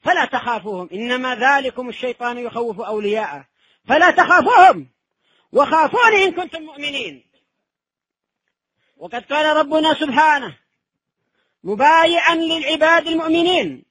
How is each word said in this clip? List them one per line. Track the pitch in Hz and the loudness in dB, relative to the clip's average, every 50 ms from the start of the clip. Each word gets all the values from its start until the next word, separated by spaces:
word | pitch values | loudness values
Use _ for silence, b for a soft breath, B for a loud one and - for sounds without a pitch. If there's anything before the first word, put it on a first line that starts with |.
| _ | _
"فلا | 285 359 349 285 | 0 0 0 -2
تخافوهم، | - - 240 - 240 240 214 170 214 202 180 180 160 170 | -4 -4 -8 -6 -6 -8 -8 -8 -10 -12 -12 -12 -12 -12
إنما | 196 233 240 247 254 254 262 247 | -10 -6 -6 -6 -4 -4 -6 -6
ذلكم | 220 240 262 285 277 269 262 - 247 254 247 | 0 0 2 2 2 -2 -4 -8 -10 -12 -12
الشيطان | 220 - - 202 - _ 240 240 240 240 | -12 -10 -8 -10 -8 _ -8 -8 -8 -8
يخوف | 247 233 - 233 240 233 214 175 | -10 -10 -8 -8 -8 -8 -8 -10
أولياءه | - 185 220 214 208 202 208 220 214 165 143 143 139 _ _ _ _ _ _ _ _ - | -10 -8 -8 -6 -4 -4 -4 -4 -6 -8 -10 -16 -18 _ _ _ _ _ _ _ _ 0
فلا | 247 311 339 359 | 2 4 4 4
تخافوهم | - - 339 - 349 359 269 403 494 415 359 381 269 180 135 _ _ _ _ _ _ _ _ _ _ _ _ _ | 4 4 2 4 4 4 4 4 6 8 8 8 6 2 -6 _ _ _ _ _ _ _ _ _ _ _ _ _
وخافوني | - 226 277 - 285 320 320 285 - 453 480 453 453 403 381 | 0 0 0 2 2 0 0 0 2 2 2 4 4 4 2
إن | 381 | 0
كنتم | 339 339 359 - - 330 | -2 -4 -10 -10 -12 -16
مؤمنين". | 311 311 294 285 294 294 285 277 240 180 143 127 _ _ _ _ _ _ _ _ _ _ _ _ _ _ _ _ _ _ _ _ _ _ _ _ _ _ _ _ _ _ _ _ _ _ _ _ | -16 -18 -16 -12 -12 -10 -10 -10 -12 -12 -14 -18 _ _ _ _ _ _ _ _ _ _ _ _ _ _ _ _ _ _ _ _ _ _ _ _ _ _ _ _ _ _ _ _ _ _ _ _
وقد | - 180 - 240 - | -18 -12 -12 -12 -10
قال | _ 269 294 311 311 302 311 | _ -4 -2 0 0 2 0
ربنا | 311 285 311 311 311 320 302 | 0 0 0 0 2 2 0
سبحانه | - 311 294 233 262 311 311 302 285 254 190 135 _ _ _ _ _ _ _ _ _ _ _ _ _ _ _ _ _ _ _ _ _ _ | 0 -2 -2 2 4 4 4 4 0 -2 -8 -16 _ _ _ _ _ _ _ _ _ _ _ _ _ _ _ _ _ _ _ _ _ _
مبايعاً | 170 208 208 262 294 320 330 330 339 339 339 - 320 339 | -8 -2 2 2 4 4 4 4 2 2 2 0 0 0
للعباد | 330 330 320 330 330 294 269 320 302 302 311 330 339 311 330 | 0 -2 -4 -4 -4 -4 -4 -2 0 2 2 2 2 0 -2
المؤمنين | 330 320 320 320 320 339 339 349 370 339 240 165 131 127 _ _ | -6 -4 -2 -2 0 0 0 0 0 0 -2 -4 -8 -12 _ _